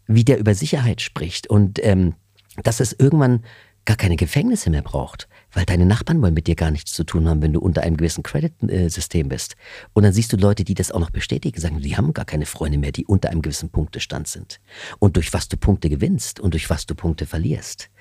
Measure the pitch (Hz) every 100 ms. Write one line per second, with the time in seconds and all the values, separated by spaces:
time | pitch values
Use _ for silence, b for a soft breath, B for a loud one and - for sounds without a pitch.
0 | - 113 117 123 110 98 151 151 120 95
1 | - - 85 - - 104 101 101 - 95
2 | 90 80 _ _ _ - - 117 120 -
3 | 135 156 131 123 117 b b b - 107
4 | 95 85 85 - 220 233 - 76 - 71
5 | 62 - - b b - 87 87 90 107
6 | - 165 104 80 80 80 82 76 - -
7 | 78 - 80 80 78 76 - 80 82 80
8 | 82 - - 147 156 - - 92 87 80
9 | - 87 69 64 - - B B B -
10 | 101 95 113 104 101 101 92 95 92 -
11 | 85 - - - - - 82 76 71 107
12 | 143 160 - 78 76 - 76 73 69 67
13 | - 98 - 85 78 71 80 - 76 -
14 | - 73 76 - - - B B B B
15 | 101 87 82 - - - - 95 82 71
16 | 123 180 - - 98 80 - 82 - 73
17 | 85 78 76 80 101 110 - - - B